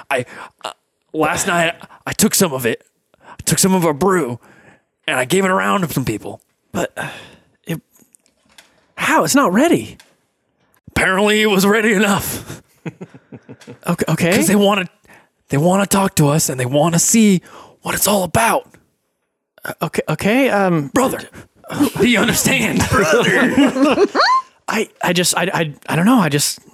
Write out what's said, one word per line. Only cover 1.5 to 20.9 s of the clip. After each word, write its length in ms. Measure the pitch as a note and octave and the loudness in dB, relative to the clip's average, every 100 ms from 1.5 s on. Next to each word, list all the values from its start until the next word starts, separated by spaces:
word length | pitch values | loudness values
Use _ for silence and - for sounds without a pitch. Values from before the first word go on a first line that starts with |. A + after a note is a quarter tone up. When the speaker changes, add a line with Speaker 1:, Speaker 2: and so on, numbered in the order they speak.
| F3 E3 E3+ - - - | 0 -2 -4 -14 -16 -10
Speaker 1:
I 80 | |
took 200 | - G#3+ - | -4 -2 0
some 180 | F#3+ | -2
of 120 | C3 A#2+ | -2 -4
it. 200 | A#2 _ _ _ _ | -6 _ _ _ _
I 140 | - - | -20 -12
took 160 | - D#3+ | -4 -2
some 140 | F#3+ | 0
of 120 | F#3+ E3 | 2 0
our 80 | |
brew, 460 | C#3 F#3 F#3 C3 A#2+ - _ - _ _ _ - | 0 0 0 -2 -8 -14 _ -20 _ _ _ -6
and 120 | C3+ | -4
I 60 | B2 | 0
gave 180 | F#3 | 0
it 80 | F#3+ | 2
around 300 | F#3+ G3 G3+ | 0 0 -2
to 100 | E3 | -2
some 120 | C#3 B2 | -4 -4
people. 360 | G#2 G#2 G2 _ _ _ | -6 -10 -16 _ _ _
Speaker 2:
But, 220 | F3 D#3+ - | -6 -6 -8
uh, 140 | D3 - - - _ _ - | -12 -14 -20 -20 _ _ -10
it, 160 | E3 - _ _ _ _ _ _ - _ _ _ - | -10 -12 _ _ _ _ _ _ -20 _ _ _ -8
how? 280 | - D4+ | -2 0
It's 120 | D#3+ C#4 | 2 2
not 160 | A#3 | 2
ready. 460 | F#3+ E4 G3 G#2+ - _ _ _ _ _ _ _ _ - | 2 2 2 -2 -14 _ _ _ _ _ _ _ _ -10
Speaker 1:
Apparently, 520 | - F3 F#3+ G#3 G#3+ | -4 0 2 2 4
it 60 | G#3+ | 2
was 180 | F#3+ G3 | 4 4
ready 280 | A3 G#3+ | 4 4
enough. 680 | F#3+ G#3 G3 - - - - - _ D#3+ | 2 2 0 -2 -10 -12 -18 -20 _ -14
<laughs> 60 | - F3 - _ C3+ - C3+ - A#2+ - | -14 -16 -20 _ -20 -20 -20 -20 -10 -6
Speaker 2:
Okay, 180 | E3+ - | -4 -2
okay. 260 | D#3+ E3+ G#3 | -2 0 2
Speaker 1:
'Cause 120 | D#4+ | 2
they 80 | G3+ | 2
wanna, 300 | G3 G3+ F3 _ _ - _ _ _ | 2 0 -4 _ _ -20 _ _ _
they 80 | C#3 | 0
wanna 280 | E3+ G3 G3 | 2 2 2
talk 300 | G3+ G3 - | 0 0 2
to 120 | D3 | 2
us, 200 | D3+ - | 2 -2
and 100 | C3 | -4
they 60 | A#2+ | -2
wanna 320 | C#3+ E3 E3+ | 2 2 2
see 420 | - A3+ G#3+ F#3 - - - _ | 2 4 4 2 -2 -16 -20 _
what 120 | - | -8
it's 140 | E3+ F#3+ | -4 0
all 160 | G3+ | 0
about. 440 | F3+ - A3+ D#3+ - _ _ _ _ _ _ _ _ _ | 0 0 0 0 -4 _ _ _ _ _ _ _ _ _
Speaker 2:
Uh, 100 | - - | -16 -8
okay, 180 | D#3+ - - | -6 -4 -4
okay, 400 | D#3 G3 B3 C4 | -4 0 0 2
um, 380 | G3+ F#3+ E3 | 0 0 0
Speaker 1:
Brother, 320 | C#3 | -2